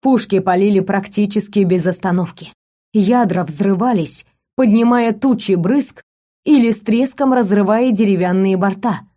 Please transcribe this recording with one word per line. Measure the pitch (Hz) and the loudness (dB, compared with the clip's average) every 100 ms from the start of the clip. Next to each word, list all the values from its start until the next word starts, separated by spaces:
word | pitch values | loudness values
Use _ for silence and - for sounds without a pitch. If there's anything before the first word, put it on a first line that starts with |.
Пушки | 262 254 - 196 | 2 0 0 -2
полили | 185 180 202 196 | 0 0 2 0
практически | 190 196 202 - 208 214 208 208 | 0 -4 -4 -4 -2 -2 -4 0
без | 185 180 170 | 0 0 -2
остановки. | 180 190 180 175 - - _ _ _ _ | -4 -2 -2 -4 -8 -20 _ _ _ _
Ядра | 220 196 247 226 185 | -2 2 2 2 -2
взрывались, | 175 - 196 190 240 220 160 - - _ _ | -4 -4 -2 0 0 -2 -4 -8 -16 _ _
поднимая | - 254 214 233 240 233 | -2 2 4 4 2 0
тучи | 226 269 240 - 180 | 0 -2 -2 0 0
брызг | 175 277 269 - _ _ _ _ | 0 0 -2 -10 _ _ _ _
или | - 294 233 | 2 2 4
с | 208 | 0
треском | - 226 262 - 277 | -2 0 0 -2 0
разрывая | 254 208 202 196 220 254 | 2 2 2 2 2 0
деревянные | 202 214 190 180 185 190 190 | 2 2 2 0 0 0 0
борта | 196 190 240 151 - | -2 -2 -6 -6 -10